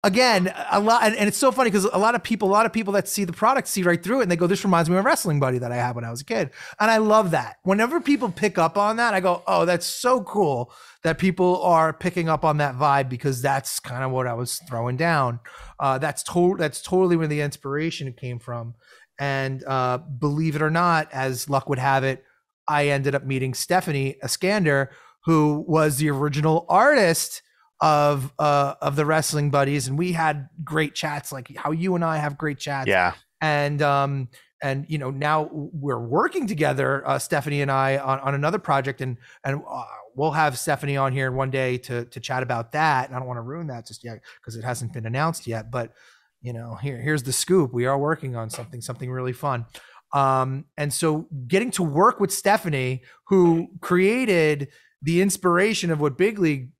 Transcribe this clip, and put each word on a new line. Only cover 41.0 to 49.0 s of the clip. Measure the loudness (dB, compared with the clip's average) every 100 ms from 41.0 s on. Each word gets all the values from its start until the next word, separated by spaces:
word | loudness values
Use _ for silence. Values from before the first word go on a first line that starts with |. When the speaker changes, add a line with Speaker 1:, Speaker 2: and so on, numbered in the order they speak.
| 0
Speaker 1:
here | 0 -2
one | -2 -2
day | 0 -2 -4
to, | -6 -8 -8
to | -12
chat | -6 -4
about | -2 -4 -4
that. | 0 2 2 -2
And | -8
I |
don't | -8
wanna | -10
ruin | -10 -10 -10
that | -12 -14
just | -16
yet | -14 -14 -18 -20
'cause | -14 -10
it |
hasn't | -6 -6 -6
been | -8 -6
announced | -2 -2 -4 -8
yet, | -8 -6
but, | -8 -8 _ -20 _ _ _
you | -12
know, | -10 -10 -8
here, | -8 -6
here's | -2 -2
the | -2
scoop. | -4 2 2 2
We | 0 0
are | 0
working | 0 -2 -4 -8
on | -8
something, | -10 -12 -12
something | -12 -10